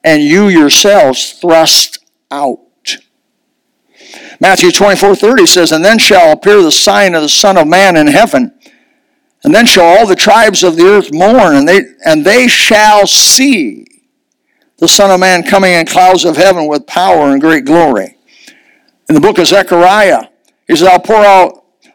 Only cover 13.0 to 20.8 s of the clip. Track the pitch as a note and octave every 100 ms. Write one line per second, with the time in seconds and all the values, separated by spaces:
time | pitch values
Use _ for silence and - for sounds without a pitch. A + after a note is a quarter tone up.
13 | G3 - - - C#4+ A3+ B2 A#1 - _
14 | _ _ _ _ _ _ _ - E3 -
15 | G3 F#3 F#3 F3+ - G3+ F#3+ F3 D#3+ F3+
16 | F#3 F#3 E3+ D3 F#3+ F3+ D3+ D3 - -
17 | F#3+ E3+ C#3+ C#3 D#3 D#3 C3 E3 D#3+ G#2+
18 | F#2+ _ _ _ _ _ _ _ _ _
19 | - D#3 F3+ G#3 E3 G3+ F3+ E3+ F3+ G#3
20 | G3+ B2 - _ _ _ - D3+